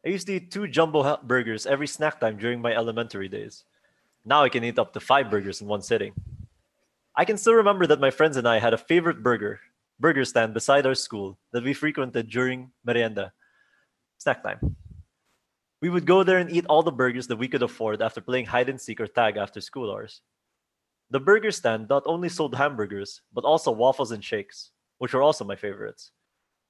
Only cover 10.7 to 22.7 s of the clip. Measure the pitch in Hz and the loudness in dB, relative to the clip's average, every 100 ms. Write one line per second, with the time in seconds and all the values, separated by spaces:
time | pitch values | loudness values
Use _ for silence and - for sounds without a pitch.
10.7 | 139 131 131 - 107 98 95 _ 120 123 | 4 4 -2 -6 -8 -10 -12 _ -6 -4
11.7 | 143 151 147 127 117 113 120 127 127 127 | -4 -4 -4 -4 -4 -4 -2 -2 -4 -12
12.7 | _ 120 117 113 104 95 _ _ _ _ | _ -2 0 0 -4 -10 _ _ _ _
13.7 | _ _ _ _ _ - 127 - - - | _ _ _ _ _ -4 -2 -6 -6 -6
14.7 | - - - - _ _ _ _ _ _ | -6 -16 -20 -20 _ _ _ _ _ _
15.7 | _ 170 180 143 185 185 185 175 170 175 | _ -2 0 4 4 6 2 2 -2 4
16.7 | 151 165 123 127 123 123 110 127 135 120 | 4 4 2 0 0 -6 -6 -4 -2 -4
17.7 | - 110 107 110 - 104 127 110 120 123 | -2 -4 -2 -4 -6 -4 -4 -2 0 0
18.7 | 131 - 107 107 - 113 104 98 104 - | -4 -12 -8 -4 2 0 0 -8 -10 -14
19.7 | 139 113 101 107 - _ _ _ _ _ | -10 -8 -10 -12 -20 _ _ _ _ _
20.7 | _ _ _ _ 135 135 214 208 - 120 | _ _ _ _ -2 4 4 4 -2 -2
21.7 | 110 107 139 151 170 175 175 151 120 143 | -2 0 0 0 -4 -4 -4 -4 0 -2